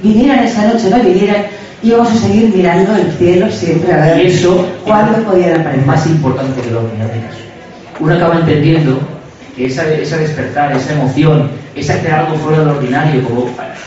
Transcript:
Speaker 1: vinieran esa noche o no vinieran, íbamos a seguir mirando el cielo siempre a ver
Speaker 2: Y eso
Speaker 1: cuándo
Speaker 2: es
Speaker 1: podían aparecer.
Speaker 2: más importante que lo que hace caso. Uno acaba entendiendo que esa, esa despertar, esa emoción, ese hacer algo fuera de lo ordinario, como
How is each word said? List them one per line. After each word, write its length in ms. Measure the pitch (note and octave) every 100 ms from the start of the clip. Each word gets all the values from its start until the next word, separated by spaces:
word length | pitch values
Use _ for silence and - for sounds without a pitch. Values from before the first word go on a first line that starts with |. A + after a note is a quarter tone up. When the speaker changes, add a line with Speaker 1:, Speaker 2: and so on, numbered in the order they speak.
Speaker 1:
vinieran 380 | G3 G#3+ C#4+ B3
esa 220 | A3+ G#3 G#3+
noche 220 | A#3 F#3+
o 40 | A#3+
no 60 |
vinieran, 440 | F#3+ F#3 G#3 F#3+ - - - -
íbamos 280 | A3+ A#3 G#3
a 40 |
seguir 380 | A3+ G3 G#3 A3+
mirando 400 | F#3 F3 E3+ G3
el 160 | G#3+ E3
cielo 380 | - F3 F3+ G#3
siempre 420 | - E3 D#3+ F3+
a 40 | D#3 D#3
ver 180 | E3+
Speaker 2:
Y 20 | F3+
eso 380 | - F3+ F3+ - -
Speaker 1:
cuándo 320 | G#3 G#3+ A3 A3
Speaker 2:
es 60 |
Speaker 1:
podían 360 | G#3 F#3 E3+ D#3+
aparecer. 260 | D3 C3 C3+
Speaker 2:
más 200 | D#3 D#3
importante 540 | D#3 C3+ A#2+ C3 B2+
que 100 | A#2
lo 100 | A2+
que 200 | A2+ G#2+
hace 180 | A2+ A2+
caso. 180 | - - - - - - - -
Uno 140 | D#3
acaba 220 | F3 E3+ E3+
entendiendo 640 | D3+ D3+ C#3+ D#3+ C#3+ C3 - - - - - B2+
que 100 | B2+
esa, 220 | D3 D#3+
esa 300 | D3+ - D#3+
despertar, 540 | D3+ C3 B2+ D3 C#3+ C3
esa 160 | -
emoción, 580 | D3+ C3 D3+ D#3 C#3+ A#2 - -
ese 200 | D3 -
hacer 180 | F#3+ D#3+
algo 240 | D#3 D#3 D3+
fuera 240 | D3+ D#3
de 40 | D3+
lo 40 |
ordinario, 520 | C#3+ B2+ C3+ D3+ C3
como 220 | A#2 A#2+ B2 - - -